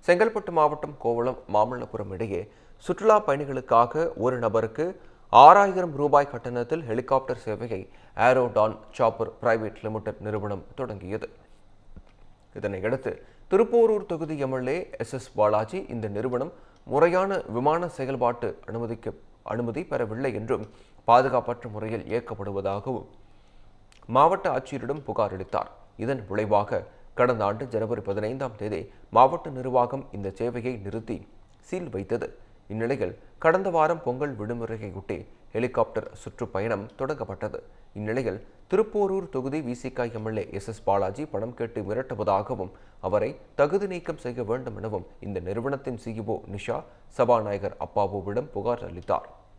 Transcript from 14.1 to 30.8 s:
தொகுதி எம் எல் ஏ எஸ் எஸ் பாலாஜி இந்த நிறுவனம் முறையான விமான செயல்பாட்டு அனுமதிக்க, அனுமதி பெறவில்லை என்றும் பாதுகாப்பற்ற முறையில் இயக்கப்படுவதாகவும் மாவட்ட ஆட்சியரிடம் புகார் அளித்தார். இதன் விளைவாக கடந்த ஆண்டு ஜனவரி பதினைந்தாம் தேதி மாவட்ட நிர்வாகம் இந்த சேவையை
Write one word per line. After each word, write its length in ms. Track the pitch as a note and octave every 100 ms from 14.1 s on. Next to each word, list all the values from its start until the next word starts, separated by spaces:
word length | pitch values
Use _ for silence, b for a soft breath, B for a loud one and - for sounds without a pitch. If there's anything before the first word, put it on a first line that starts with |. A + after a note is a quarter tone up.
தொகுதி 240 | E3 D#3+ D#3 C3+
எம் 100 | C3
எல் 120 | B2
ஏ 20 | D#3+ - -
எஸ் 120 | - C3
எஸ் 100 | - -
பாலாஜி 420 | G#2 G#2+ A2 F#3 - A#2
இந்த 120 | G#2+ G2+
நிறுவனம் 340 | B2+ B2 D3+ b b b -
முறையான 480 | C#3 E3+ F3+ G3 F#3+ - A2+
விமான 320 | C#3 E3 F3 -
செயல்பாட்டு 520 | C3 C3 A#2+ A#2+ G#2+ - -
அனுமதிக்க, 420 | A2+ A#2 A2+ A2 - - - -
அனுமதி 300 | A2+ A#2 B2 F3+
பெறவில்லை 400 | - A2+ A2 C3+ G#2
என்றும் 260 | A2+ B2 G#2+ b b b -
பாதுகாப்பற்ற 580 | A#2+ C3 B2 A#2 A#2+ A#2+
முறையில் 300 | G#2+ A2 A2 -
இயக்கப்படுவதாகவும் 960 | A2+ A#2+ A2 G2+ G2 G2 G2+ C3 B2 - - b b b b b b b - - B2
மாவட்ட 300 | D3+ F#3+ F#3 B2+
ஆட்சியரிடம் 440 | - C#3 A#2 D3+ C#3
புகார் 280 | A2 G#2 F#2+
அளித்தார். 340 | F#2+ G2 - - - -
இதன் 160 | A2 C3+ F#2+
விளைவாக 500 | G2+ G#2+ G#2 G2+ F#2+ - b b -
கடந்த 240 | B2 A#2 G2+
ஆண்டு 160 | G#2+ C3
ஜனவரி 280 | A2+ A2 A2+ G2
பதினைந்தாம் 500 | G2+ G#2+ C3 C3+ G#2+
தேதி 200 | G#2 F#2+ - b b A2
மாவட்ட 340 | C3+ E3+ E3 C3
நிர்வாகம் 460 | B2+ B2 B2 - - G2+
இந்த 160 | G2+ F#2
சேவையை 340 | A#2 A#2+ A#2 A#2+